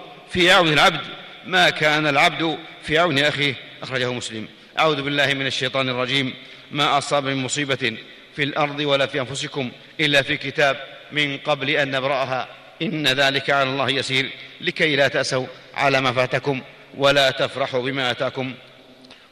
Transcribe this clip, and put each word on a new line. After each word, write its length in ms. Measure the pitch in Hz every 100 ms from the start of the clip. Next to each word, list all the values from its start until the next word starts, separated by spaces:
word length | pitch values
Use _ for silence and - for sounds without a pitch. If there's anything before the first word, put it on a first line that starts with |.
| - - -
في 220 | 180 175
عون 220 | 190 165
العبد 280 | 147 185 156 - - - - -
ما 240 | 180 165
كان 380 | 151 156 151 151
العبد 500 | 139 170 147 165 143 - -
في 140 | - 151
عون 220 | 175 139
أخيه. 360 | 147 139 143 120 - -
أخرجه 280 | 120 127 123
مسلم. 360 | 123 - 110 104 - - -
أعوذ 200 | 160 147
بالله 320 | 139 143 139
من 140 | 139 135
الشيطان 420 | - 131 135 131
الرجيم. 440 | 123 123 139 131 117 - - -
"ما 260 | 147 143 139
أصاب 280 | - 143 135
من 100 | 135
مصيبة 640 | 127 143 139 131 127 110 - - - -
في 80 |
الأرض 360 | 143 147 147 143
ولا 260 | 147 139 127
في 140 | 147
أنفسكم 520 | 120 135 147 143 123 - - -
إلا 220 | 151 143
في 160 | 131 147
كتاب 460 | 139 156 143 135 - - -
من 260 | 151 143 139
قبل 320 | - 147 135
أن 220 | 147 139
نبرأها، 560 | 135 131 135 131 127 - - - -
إن 260 | 165 156 143
ذلك 420 | 131 139 139 147
على 200 | 143 131
الله 200 | 139 135
يسير." 400 | 135 117 135 131 - - -
لكي 340 | 175 - 160 139
لا 120 | 135
تأسوا 380 | 147 135 131 127 - -
على 280 | - 139 135
ما 100 | 131
فاتكم 500 | 120 127 135 143 131 - - - -
ولا 340 | 139 143 135
تفرحوا 500 | - 127 127 135 131
بما 300 | 127 135 123
آتاكم، 420 | 120 131 135 131 117 - - - - - - -